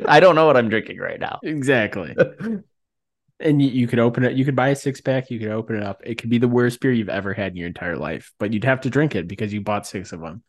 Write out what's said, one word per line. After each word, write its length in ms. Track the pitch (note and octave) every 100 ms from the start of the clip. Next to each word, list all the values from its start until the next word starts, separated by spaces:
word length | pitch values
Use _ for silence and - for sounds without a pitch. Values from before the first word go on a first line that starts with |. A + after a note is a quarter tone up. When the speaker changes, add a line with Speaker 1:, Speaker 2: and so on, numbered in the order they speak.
| -
Speaker 1:
I 140 | D3+
don't 160 | F3+ D#3
know 100 | D#3+
what 100 | B2+
I'm 120 | A2
drinking 300 | G#2+ - F#2
right 200 | F2+ E2
now. 220 | - -
Speaker 2:
Exactly. 720 | - D#3 C3 B2+ G2+ G2+ D2+ -
Speaker 1:
<laughs> 40 | - - A3 G#3 - _ _ _ _ _ _ -
Speaker 2:
And 220 | D#3+ D3
you, 80 | C#3
you 180 | B2+ A#2+
could 120 | A#2
open 260 | A#2 B2
it. 100 | B2
You 120 | C3 C3+
could 100 | B2+
buy 120 | C3
a 40 |
six 280 | C#3 C#3+ C3+
pack. 280 | C3+ C3 B2+
You 80 | A#2
could 120 | G#2+
open 260 | A2 A2+ G#2+
it 60 |
up. 180 | G2+ G2 -
It 80 |
could 160 | A2+ A#2
be 80 | A#2
the 100 | B2
worst 320 | B2 B2 A#2+
beer 100 | C3+
you've 200 | A#2+ G2
ever 240 | G2+ G2
had 180 | F#2+ F#2+
in 60 | F2+
your 80 | F2
entire 280 | E2 F2
life, 380 | D2 D#2 - - -
but 160 | G#2+
you'd 100 | A2
have 160 | B2+ C3
to 80 | C3
drink 260 | C3+ D3+
it 140 | G2 E2+
because 240 | G2 G#2+
you 80 | G#2
bought 260 | G2+ G#2 -
six 260 | G2+ F2+
of 120 | F2
'em. 180 | D#2+ G2+